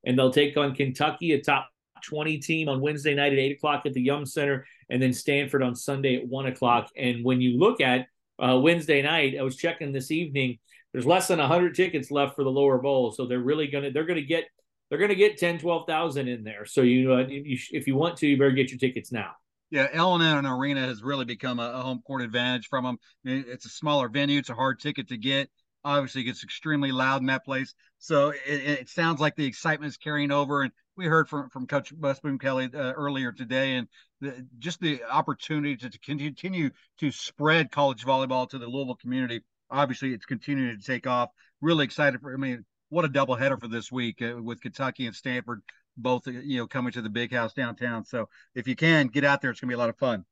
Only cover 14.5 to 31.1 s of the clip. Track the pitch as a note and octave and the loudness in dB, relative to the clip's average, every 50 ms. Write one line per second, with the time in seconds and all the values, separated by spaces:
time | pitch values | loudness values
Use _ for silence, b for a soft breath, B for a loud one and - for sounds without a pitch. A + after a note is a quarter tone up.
14.5 | _ _ _ _ _ _ _ _ - D#3 G3 G#3 G3+ F#3 G3+ G#3 - - F3 E3+ | _ _ _ _ _ _ _ _ 0 2 2 2 6 6 6 6 6 2 0 0
15.5 | E3+ E3 D3 F3 E3+ E3 E3 - D#3+ D#3 E3+ E3 C3 C#3 C3 B2 B2 A2+ G#2+ G#2+ | 0 0 -2 -2 -2 0 -2 -2 -2 0 0 0 -2 -2 -4 -4 -4 -6 -8 -12
16.5 | G#2+ G2+ G#2+ - - C3+ B2+ A#2+ B2 B2+ C3 C3 C3 B2+ C3 C3+ C#3 C#3 C#3+ D3 | -12 -12 -14 -2 2 4 6 6 6 6 6 6 4 4 4 0 -4 -10 -6 -6
17.5 | C3 B2+ - - - D3+ - C3+ C3+ C3+ D#3+ E3+ E3+ - D#3+ D3 C#3+ C3 C#3 C#3 | -6 -6 -6 -6 -6 -4 -2 0 2 2 2 0 0 0 2 2 4 6 6 6
18.5 | B2+ C3+ B2+ B2 C3+ B2 C3+ B2+ B2 A#2 - - B2 A2+ G2 F2 - _ _ _ | 6 4 2 0 0 -2 -2 -2 -2 -4 -8 -6 -6 -6 -6 -8 -12 _ _ _
19.5 | _ _ _ _ D#3+ C#3 C3 - - E3 E3+ F#3 F3+ E3+ E3 D#3+ D3+ C#3+ C#3 C#3 | _ _ _ _ 0 0 0 0 2 2 2 4 4 4 4 4 4 4 2 0
20.5 | B2+ B2+ C3+ C#3+ C#3+ C3+ C3 B2+ B2 G#2 G#2+ C3 C#3+ C3+ B2+ A#2+ A#2+ G#2 - C3 | -2 0 0 0 0 0 -2 -2 -4 -6 -6 -4 -4 -4 -4 -6 -6 -6 -4 -4
21.5 | B2 A#2+ A#2 A#2+ A#2+ B2+ B2+ C3 B2+ A#2+ - - C#3 C3 B2 A2+ A2 A#2+ B2 B2+ | -4 -4 -4 -6 -6 -6 -6 -6 -6 -6 -8 -8 -6 -6 -6 -2 -2 0 0 0
22.5 | B2+ B2 A2 - - C3 B2 B2+ A#2+ A#2 b b b b _ B2+ B2+ C3+ C3+ A#2+ | 0 -2 -4 -4 -4 -2 -2 -2 -4 -6 b b b b _ -4 -4 -4 -4 -8
23.5 | B2 B2 - B2+ - - - D3 D3 C#3+ B2+ A#2 G#2+ C#3+ C#3+ C#3+ C#3+ C#3+ C3 - | -14 -16 -16 -18 -14 -6 -2 2 2 2 2 2 0 0 2 2 2 0 0 -4
24.5 | B2 A2 C3 C3 B2 - - D3+ C#3+ - A#2+ - B2+ A#2 G#2+ C3+ C3+ C#3 C#3 - | -4 0 0 0 0 -2 -6 -6 -6 -6 -8 -8 -10 -6 -2 -2 0 0 -2 -4
25.5 | _ _ _ _ _ _ _ C#3+ C#3+ C#3+ C3+ B2+ - C3+ A#2+ A#2+ A#2 - - - | _ _ _ _ _ _ _ 0 0 0 0 -2 -6 -4 -4 -4 -6 -8 -10 -14
26.5 | - - - D#3 D3+ C#3+ C#3 C3+ C3 B2+ C3 C3 C3+ C#3 B2+ C3+ C3 B2+ - - | -14 -8 -4 -2 0 0 2 0 0 2 2 2 2 2 0 0 -2 -2 -2 -4
27.5 | C3+ C3 C3+ - - _ _ _ _ _ - - D#3+ C#3+ C#3+ D3 D3 C#3 C3+ C#3 | -4 -4 -4 -6 -10 _ _ _ _ _ -4 2 4 4 4 4 0 -4 -4 -4
28.5 | D3 C#3+ C3 D3 D3 C3+ B2 - - F3 E3 E3 E3 C3+ D3+ D3 - - D3 C3+ | -4 -2 0 0 0 -2 -2 -6 -2 0 0 0 2 2 0 0 0 0 -4 -2
29.5 | A2 - - E3 D#3 D3 D3+ D3 - - - D3+ D3+ D3 D3 C#3+ C#3+ C#3+ C#3+ C3+ | -4 -2 -2 -2 -2 0 -4 -10 -10 -8 -6 -4 -2 0 0 2 2 2 2 2
30.5 | C#3+ C#3+ C3+ B2+ _ _ _ _ _ F#3+ F#3 D#3+ | 0 0 0 -2 _ _ _ _ _ -4 0 4